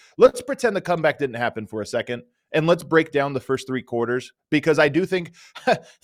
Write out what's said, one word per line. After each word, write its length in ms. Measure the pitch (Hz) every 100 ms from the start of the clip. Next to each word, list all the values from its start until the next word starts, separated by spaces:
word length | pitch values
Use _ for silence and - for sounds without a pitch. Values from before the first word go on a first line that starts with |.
| _ -
Let's 240 | 240 -
pretend 340 | - 277 233
the 60 | 196
comeback 380 | - 175 156 139
didn't 180 | 139 117
happen 300 | 120 - 107
for 160 | 110
a 40 | 104
second, 360 | 120 113 123 - _ _
and 140 | 160 160
let's 160 | 175
break 300 | 147 160 160
down 220 | 143 139
the 60 | 135
first 260 | - 131 -
three 160 | 131
quarters, 500 | 123 120 117 123 - _ _
because 300 | 151 165 151
I 100 | 151
do 160 | 143
think 280 | 185 185 170 - - - -
<laughs> 80 | 214 - _